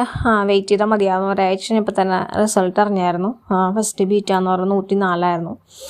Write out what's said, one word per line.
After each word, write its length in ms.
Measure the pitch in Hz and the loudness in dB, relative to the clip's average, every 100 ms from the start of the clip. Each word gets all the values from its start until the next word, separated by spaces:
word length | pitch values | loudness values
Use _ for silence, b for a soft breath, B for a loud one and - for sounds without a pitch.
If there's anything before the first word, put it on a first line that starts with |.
| 247 - 233 | 0 -2 0
ആ, 160 | 214 | 2
വെയിറ്റ് 240 | 202 202 196 | 2 0 2
ചെയ്താൽ 180 | 202 214 | 0 2
മതിയാകും. 460 | 214 196 185 190 | 2 2 0 0
ഒരാഴ്ച 400 | 196 190 190 - | 0 0 0 0
കഴിഞ്ഞപ്പോൾ 300 | 226 208 - | 0 0 0
തന്നെ 380 | 190 185 - 190 | 0 0 -2 -2
റിസൾട്ട് 400 | 214 - 185 180 | 0 2 0 0
അറിഞ്ഞായിരുന്നു. 720 | 208 196 180 175 196 254 - | 0 2 0 0 -4 -6 -2
ആ, 200 | 185 185 214 | 0 0 0
ഫസ്റ്റ് 300 | 214 - 190 | -4 -2 0
ബീറ്റ 260 | 208 202 | 0 0
എന്ന് 200 | 190 185 | 0 2
പറയുന്നത് 200 | 185 185 | 0 2
നൂറ്റിനാലായിരുന്നു. 840 | 196 190 196 190 175 175 170 165 - _ B B | 0 0 0 0 0 0 -2 -4 -10 _ B B